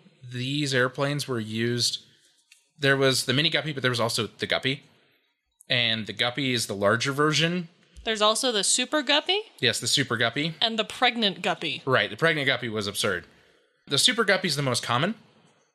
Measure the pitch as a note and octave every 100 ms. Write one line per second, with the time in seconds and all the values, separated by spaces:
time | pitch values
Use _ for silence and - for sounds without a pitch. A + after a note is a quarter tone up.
0 | - _ B2 B2 C3 C#3+ C#3+ C3 B2+ D3
1 | C#3 D3 C3+ A#2+ A2 A2 A#2 A#2+ - -
2 | - _ _ _ _ - _ _ C#3 C3+
3 | C3+ B2 - C3 D#3+ D#3 D3 C3+ B2+ A#2
4 | A2+ - G#2 - G2+ E2 C3 C#3+ - _
5 | _ _ _ _ _ _ - B2+ A#2 A2+
6 | G#2 G2 A#2+ D3+ C3 A#2+ A2+ G2+ G2+ A2+
7 | C3+ C#3 D#3 D3 E3 F3+ E3 _ _ -
8 | A#3 G#3+ G#3+ A3 B3+ G#3 F#3 - B3+ D4+
9 | B3+ D4 D4+ G4+ G#4+ - A#2+ - A#2 -
10 | B2+ A#2 A#2 C#3+ E3 D#3+ A3+ A3+ G#3+ -
11 | B3 A#3 G#3 E3+ F#3+ E3 E3 B2+ C3+ B2
12 | G#2 G#2+ E3 D#3 C3+ B2 B2 G#2+ G2+ G2
13 | A2 F2 - _ _ _ _ _ - C#3
14 | B3+ A#3 G#3 F#3+ F#3 C#3+ C3+ A#2 - A#2+
15 | F3+ - - _ _ _ _